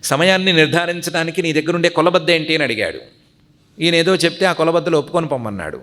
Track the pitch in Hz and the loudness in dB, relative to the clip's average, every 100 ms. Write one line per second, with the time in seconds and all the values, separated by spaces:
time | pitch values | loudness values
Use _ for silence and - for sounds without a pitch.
0 | - 139 175 190 190 170 156 160 170 175 | -2 0 2 2 2 4 4 2 -2 -4
1 | 165 165 165 165 170 156 156 175 170 170 | -4 -4 -4 -2 -2 0 0 0 0 2
2 | 160 180 160 170 156 160 143 113 95 69 | 2 2 2 0 0 -2 -2 -2 -4 -6
3 | - _ _ _ _ _ _ - 165 165 | -16 _ _ _ _ _ _ -4 0 2
4 | 165 185 170 165 190 170 160 165 165 156 | 2 2 0 0 -2 2 2 2 2 0
5 | - 175 165 139 113 101 80 67 | 0 -4 -2 -4 -6 -8 -8 -10